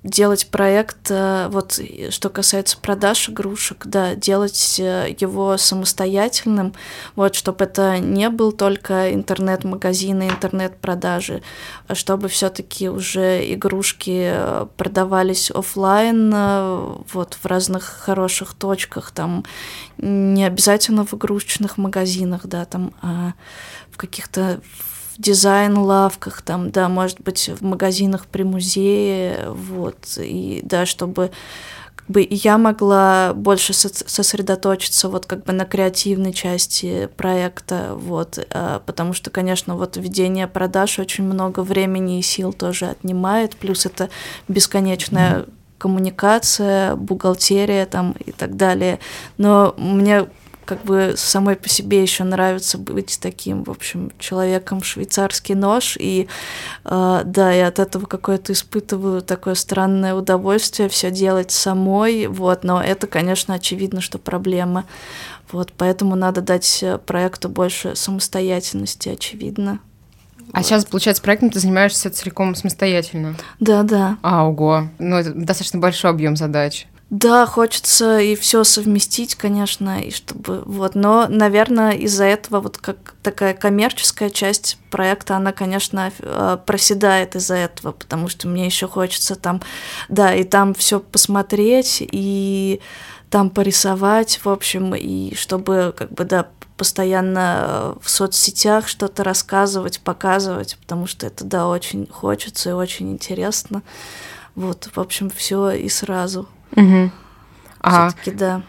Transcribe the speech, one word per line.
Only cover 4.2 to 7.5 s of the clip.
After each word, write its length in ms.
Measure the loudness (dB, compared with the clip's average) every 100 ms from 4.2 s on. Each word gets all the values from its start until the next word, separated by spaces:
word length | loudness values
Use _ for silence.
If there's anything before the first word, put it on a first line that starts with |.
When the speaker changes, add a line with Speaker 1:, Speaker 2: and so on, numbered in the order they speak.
| 0 2 0 0 0 0
Speaker 1:
э, 360 | -2 -2 -4 -4
его 360 | -4 -2 0 2
самостоятельным, 1160 | 2 2 -2 -2 0 0 0 0 0 0 0 -6 -16 -16 -12 0
вот, 200 | 0 2
чтоб 260 | -4